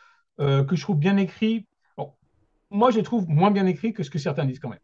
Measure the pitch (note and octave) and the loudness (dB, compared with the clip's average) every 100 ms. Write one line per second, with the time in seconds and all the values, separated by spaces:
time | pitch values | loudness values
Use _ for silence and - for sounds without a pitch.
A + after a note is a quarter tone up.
0 | _ _ _ - C#3+ C#3 C#3 F3 - D#3 | _ _ _ -4 0 0 0 -2 0 0
1 | F3 G3 F#3+ - A3 A3+ - _ _ - | 2 2 0 -2 -2 -2 -6 _ _ -14
2 | C#3 _ _ _ _ _ _ G3+ B3+ A3 | -14 _ _ _ _ _ _ 2 4 2
3 | - A#3+ E3+ D3 G3 G3 F#3+ F3 A3+ G#3+ | 0 -2 0 2 4 2 0 0 -4 -6
4 | E3 D#3 D#3 C#3+ C3+ B2 - G2 | -6 -6 -4 -4 -4 -6 -12 -14